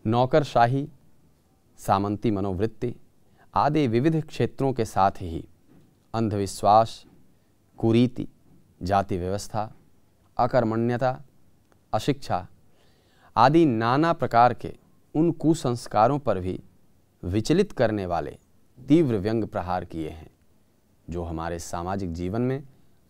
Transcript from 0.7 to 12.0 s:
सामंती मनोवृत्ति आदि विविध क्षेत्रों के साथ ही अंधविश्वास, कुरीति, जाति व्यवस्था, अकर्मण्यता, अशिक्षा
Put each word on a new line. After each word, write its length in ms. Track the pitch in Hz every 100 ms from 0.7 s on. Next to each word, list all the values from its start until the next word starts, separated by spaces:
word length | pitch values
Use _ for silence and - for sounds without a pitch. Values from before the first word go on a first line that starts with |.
| 135 147 - _ _ _ _ _ _ _ _
सामंती 520 | - 98 101 104 123
मनोवृत्ति 640 | 101 101 87 110 - 123 - - _ _ _ _
आदि 320 | - 127 156 139
विविध 400 | 113 147 160 151
क्षेत्रों 460 | - 120 - 135
के 120 | 123
साथ 260 | 110 - 98
ही 380 | - 92 82 - _ _ - _ _ _
अंधविश्वास, 920 | 113 113 104 95 - 104 107 113 - - - _ _ _ _ _ -
कुरीति, 500 | 113 113 123 - - _ _ - _ _
जाति 360 | 85 98 98 95
व्यवस्था, 560 | 90 101 - 110 107 - _ _ _ _ _ -
अकर्मण्यता, 840 | 120 131 117 113 117 120 127 135 - _ _ _ _ _ _
अशिक्षा 540 | 110